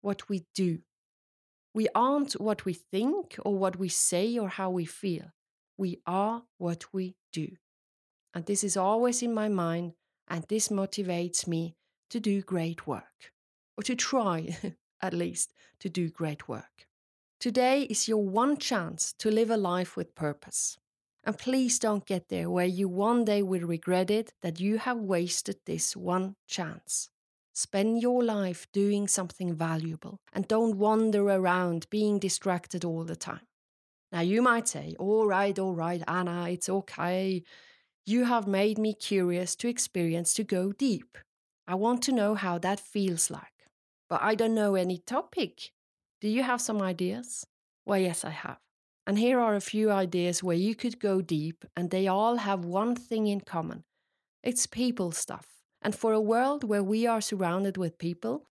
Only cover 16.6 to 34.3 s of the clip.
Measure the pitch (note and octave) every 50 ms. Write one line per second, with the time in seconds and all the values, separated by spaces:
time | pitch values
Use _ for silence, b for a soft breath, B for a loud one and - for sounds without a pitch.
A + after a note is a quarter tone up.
16.6 | - - _ - - _ _ _ _ _ _ _ _ _ _ - - B3 G#3 B3+
17.6 | B3 B3+ C4 C#4+ C#4 - G#3+ - - - A3 G#3+ G#3 F#3+ F#3 A3 B3 C#4+ D4 C#4+
18.6 | - - B3 G3+ E3+ E3 E3 E3 - - - - - A3 G#3+ A3 A#3 G#3+ A3+ A3
19.6 | G3 F3 F3 F3+ F3+ - - F#3 E3+ - _ - D#3 D3 D3 - - - - -
20.6 | - - - - _ _ _ _ _ _ _ _ - G#3+ G#3 - - B3 C4 C4
21.6 | C4 A#3+ - - - A3 G#3 G3+ - - G3 F3+ - - F#3+ F3+ E3+ E3+ F3+ F3+
22.6 | F3+ F#3 F#3 F#3 G3+ F#3 F3+ F#3 G3+ A3+ A#3+ B3 A#3 G#3 G#3 G#3 G3+ F#3 F#3+ F3+
23.6 | E3+ E3+ E3+ E3 - F#3 F3+ F#3 F#3 F3+ G#3 A3 A3 - - _ - F3 D#3+ E3
24.6 | F#3 G3+ G#3+ A3+ - B3+ B3 A#3 G#3+ F#3+ F#3+ E3+ F3 F3+ - - - - G3 -
25.6 | _ - E3 E3 - - - F#3 F3+ F3+ F3+ F#3 F#3 F#3+ G3 _ _ - - -
26.6 | F3 D#3 E3 E3 - - - - - - _ _ _ _ _ _ _ _ - -
27.6 | - - - G3 G3+ A3 A3+ A#3 A3+ B3 B3 B3 A#3+ A3+ G#3+ G3+ G3 F3+ F3 -
28.6 | - - - G3+ G3+ G3+ G#3 G3+ G3+ F#3+ - - F#3 F3 - - F#3 F3 E3+ D#3
29.6 | E3 E3 E3 D#3+ D#3+ E3 D#3+ D#3+ - - G3 - _ _ - - F#3+ - A3 A3
30.6 | A#3 A3+ G#3 G3 G#3 G#3+ A3 A3 A3+ A3 G#3+ G#3 G3+ G3+ G3 F#3+ F#3 F3+ F3+ F3+
31.6 | F3+ F3 E3+ E3 - - - G#3+ G#3+ G#3 G#3 G3 G3 F#3 - - - G3 F3+ F3
32.6 | F3 - - F3 - F3 E3 E3 E3 E3 D#3+ - - E3+ - - - _ _ _
33.6 | _ _ _ _ _ _ _ _ _ - - E3+ E3+ F3+